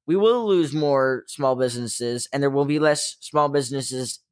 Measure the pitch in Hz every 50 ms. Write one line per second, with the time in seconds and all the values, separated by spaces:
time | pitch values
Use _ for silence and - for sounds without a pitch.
0 | _ - 165 196 208 220 240 247 226 208 196 180 160 139 135 156 147 143 139 135
1 | 131 131 131 120 - - - - 143 131 127 123 131 123 120 120 120 113 - -
2 | 120 120 120 120 - - - 139 139 139 135 139 143 139 147 151 151 151 147 147
3 | - - - - - - - 151 147 143 139 143 135 117 139 139 127 - 131 127
4 | 127 113 - - _ _